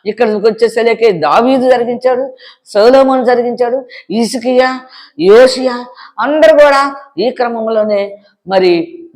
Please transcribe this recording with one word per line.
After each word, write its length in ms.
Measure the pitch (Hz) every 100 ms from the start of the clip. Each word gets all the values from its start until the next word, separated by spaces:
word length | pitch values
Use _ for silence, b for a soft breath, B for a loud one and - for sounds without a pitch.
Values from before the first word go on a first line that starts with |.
| 202
ఇక్కడికి 320 | 202 233 214
వచ్చేసరికి 760 | 220 214 226 226 233 226 233
దావీదు 580 | 175 147 180 247 269 254
జరిగించాడు, 640 | 240 233 240 254 247 269 - B B _
సొలొమోను 600 | 202 226 269 262 262 240
జరిగించాడు, 600 | 233 240 233 240 262 254 B B
హిజ్కియా, 680 | 214 220 254 240 247 254 254 - B B -
యోషియా 640 | 180 226 262 254 254 247 247 B B -
అందరూ 340 | 247 311 320
కూడా 420 | 294 294 277 277 277 - -
ఈ 120 | 240
క్రమంలోనే 880 | - 247 233 220 220 214 202 202 202 B B 175
మరి, 600 | 190 185 170 165 - -